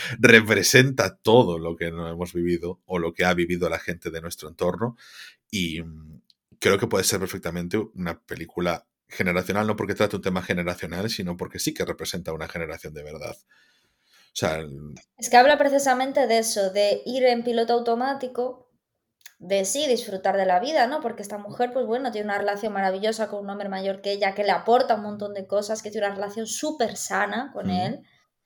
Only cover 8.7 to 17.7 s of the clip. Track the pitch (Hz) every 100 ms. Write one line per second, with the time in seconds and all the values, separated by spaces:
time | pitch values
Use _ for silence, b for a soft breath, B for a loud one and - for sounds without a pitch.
8.7 | 80 _ _ _ - 92 87 90 98 107
9.7 | 107 98 101 104 98 92 92 90 90 87
10.7 | 87 85 85 110 113 90 87 87 95 -
11.7 | - 90 82 - 92 85 80 82 87 80
12.7 | 80 78 73 73 78 78 - _ _ _
13.7 | _ _ _ _ _ _ - 92 80 78
14.7 | 69 76 - _ _ - 240 262 294 277
15.7 | 277 277 254 262 285 240 226 226 214 190
16.7 | 196 208 202 - 254 254 240 240 233 233